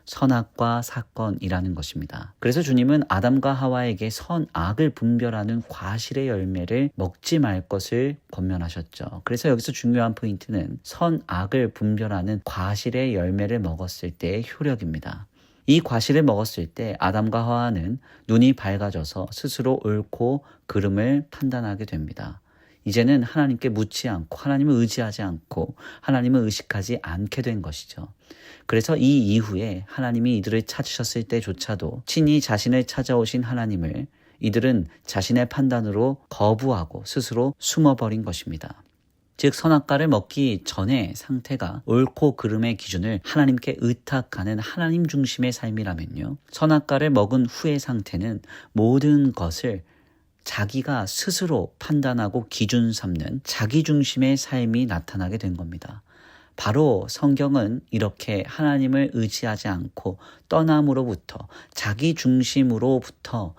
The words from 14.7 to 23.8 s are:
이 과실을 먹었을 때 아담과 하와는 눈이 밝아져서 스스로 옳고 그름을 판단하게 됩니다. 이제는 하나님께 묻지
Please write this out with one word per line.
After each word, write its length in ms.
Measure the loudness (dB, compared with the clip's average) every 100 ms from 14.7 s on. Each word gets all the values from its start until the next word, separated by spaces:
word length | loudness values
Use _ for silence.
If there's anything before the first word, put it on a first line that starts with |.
| -2 -4 -8 -10 -14 -16 _ _ _ 4
이 120 | 4
과실을 420 | 4 0 2 4
먹었을 420 | 4 4 0 -4 -8
때 300 | -6 -6 -2
아담과 460 | 0 2 0 0 0
하와는 540 | 0 0 -2 -4 -6 -10 -10 2
눈이 240 | 6 6
밝아져서 760 | 4 0 -2 -2 -4 -6 -6 -8
스스로 500 | -8 -6 -2 0 0
옳고 640 | 0 -2 -4 -2 -2 -2 -6 _ -6
그름을 600 | -2 0 2 2 0 -2
판단하게 540 | -6 -4 -2 -4 -6
됩니다. 560 | -6 -8 -8 -10 -14 -14 _ _ _ _ -2
이제는 360 | 2 4 4
하나님께 460 | 2 0 0 0 -2
묻지 400 | -2